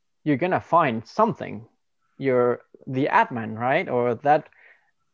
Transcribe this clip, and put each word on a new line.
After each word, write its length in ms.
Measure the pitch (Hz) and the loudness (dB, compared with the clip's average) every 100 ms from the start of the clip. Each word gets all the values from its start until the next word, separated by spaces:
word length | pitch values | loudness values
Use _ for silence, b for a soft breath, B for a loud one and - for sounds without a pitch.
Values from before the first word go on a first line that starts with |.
| _ _ | _ _
you're 140 | 156 139 | -2 0
gonna 220 | 175 156 | 0 -2
find 480 | - 165 156 113 - | 2 2 2 0 -4
something. 580 | - 226 - 95 104 117 _ _ _ _ - | 0 0 0 -10 -14 -18 _ _ _ _ -8
You're 440 | 135 127 123 120 _ - - | -2 2 2 -2 _ -20 -8
the 220 | 131 147 | -4 2
Atman, 460 | 190 220 127 110 110 | 2 2 -2 -8 -6
right? 320 | 120 151 190 | -2 -2 -2
Or 260 | 123 123 113 | -2 -2 0
that 340 | 143 151 - b b b b b _ | 2 2 0 b b b b b _